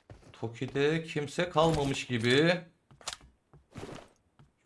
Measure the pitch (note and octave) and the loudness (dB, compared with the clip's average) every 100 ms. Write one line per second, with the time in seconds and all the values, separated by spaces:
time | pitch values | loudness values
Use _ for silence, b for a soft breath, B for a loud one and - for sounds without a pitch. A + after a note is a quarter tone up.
0 | _ - - - A2+ A#2 B2+ C#3 C#3+ D#3+ | _ -20 -20 -12 -10 -8 -6 0 2 0
1 | D#3+ D3+ C#3+ - F3 D3+ E3 D3+ C#3 C3+ | -2 -6 -6 -4 0 4 4 4 0 -2
2 | - B2 A#2 C3+ D#3+ F3 - _ _ - | -4 0 4 4 4 2 -4 _ _ -16
3 | - - - _ _ - _ - - - | -14 -14 -20 _ _ -20 _ -14 -12 -14
4 | - _ _ _ - _ | -18 _ _ _ -20 _